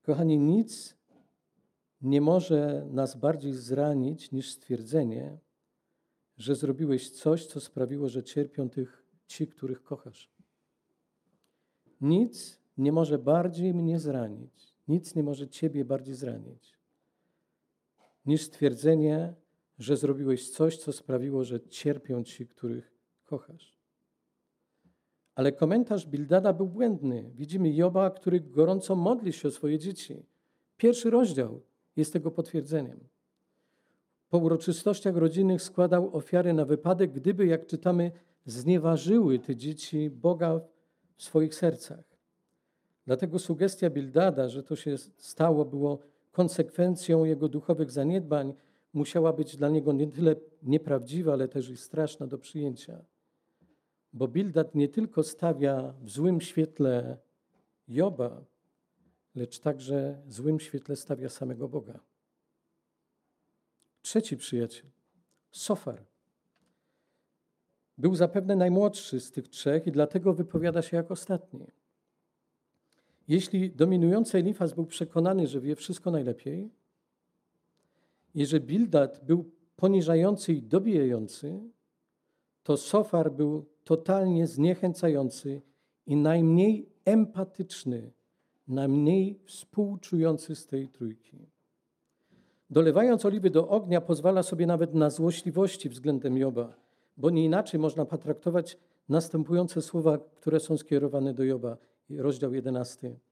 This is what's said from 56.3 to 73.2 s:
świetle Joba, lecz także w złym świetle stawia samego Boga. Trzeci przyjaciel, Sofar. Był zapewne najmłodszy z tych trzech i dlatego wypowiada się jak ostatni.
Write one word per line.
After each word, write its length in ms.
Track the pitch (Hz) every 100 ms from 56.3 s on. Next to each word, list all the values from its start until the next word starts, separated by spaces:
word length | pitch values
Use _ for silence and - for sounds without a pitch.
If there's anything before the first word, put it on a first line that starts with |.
| 170
świetle 760 | 170 - 156 - 135 123 123 127 _ _ _ _ _ _ -
Joba, 580 | 123 196 139 120 117 139 _ _ _ _ _ _ _ _
lecz 240 | 123 120 -
także 600 | 151 135 131 139 139 143
w 80 | 143
złym 260 | 107 143 156
świetle 360 | - 139 -
stawia 340 | 139 - 135 131
samego 380 | - 127 117 131
Boga. 320 | 143 107 - _ _ _ _ _ _ _ _ _ _ _ _ _ _ _ _ _ _ _ _
Trzeci 360 | - 220 220 123
przyjaciel, 520 | - 123 117 - _ _ _ _ _ _ _
Sofar. 540 | - - 202 - 110 104 _ _ _ _ _ _ _ _ _ _ _ _ _ _ _ _ _ _ -
Był 180 | 156
zapewne 400 | 175 170 196 190
najmłodszy 640 | 196 180 185 208 202 - 127
z 120 | -
tych 160 | - -
trzech 400 | - 139 156 165
i 40 |
dlatego 420 | 143 147 190 185
wypowiada 480 | 170 170 165 170 165
się 160 | 165 170
jak 140 | 165
ostatni. 560 | 180 - 180 - 135 - _ _ _ _ _ _ _ _ _ _ _ _ _ _ _